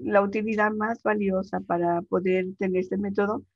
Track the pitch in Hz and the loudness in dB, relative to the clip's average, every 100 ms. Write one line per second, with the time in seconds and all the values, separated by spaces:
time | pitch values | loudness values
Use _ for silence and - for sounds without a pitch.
0 | - 202 202 220 214 214 214 214 214 233 | 0 2 2 0 -2 0 0 0 -2 -2
1 | 214 214 196 185 190 180 190 175 175 170 | 0 0 0 0 -2 -4 -2 0 2 0
2 | 175 185 185 185 185 190 190 185 185 190 | 0 0 2 0 0 -2 0 0 0 -2
3 | 202 202 202 226 - | -2 0 0 -2 -8